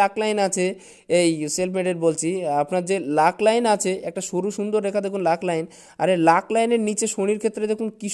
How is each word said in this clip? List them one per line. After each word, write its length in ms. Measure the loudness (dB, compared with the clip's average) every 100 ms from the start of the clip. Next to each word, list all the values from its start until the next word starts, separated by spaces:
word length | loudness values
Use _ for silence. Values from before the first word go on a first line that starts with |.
লাক 120 | 0 0
লাইন 160 | -2 0 0
আছে, 180 | 0 -2 -4 -16 -14 0 2
এই 120 | 4 2 -4 -4
সেলফ 160 | -2 -2
মেডেড 200 | -2 0 0
বলছি, 240 | 0 -2 -4 -2 -2
আপনার 200 | 0 -2 -2
যে 60 | -2 0 2
লাক 160 | 2 4 2
লাইন 180 | 4 2 2
আছে, 160 | 0 -4 -6
একটা 120 | -8 -6
সরু 200 | -4 -4 -4
সুন্দর 220 | -2 -2 0
রেখা 140 | -2 -2
দেখুন 160 | -2 0
লাক 120 | 0 -2
লাইন, 140 | -4 -4 -12 -16 -2
আর 60 | 0
এই 60 | 4 4
লাক 160 | 4 2
লাইনের 280 | 0 2 2 0
নিচে 160 | -2 -2 0
শনির 240 | -2 0
ক্ষেত্রে 200 | -2 -2 -4
দেখুন 160 | -2 -6 -6
কি 80 | -8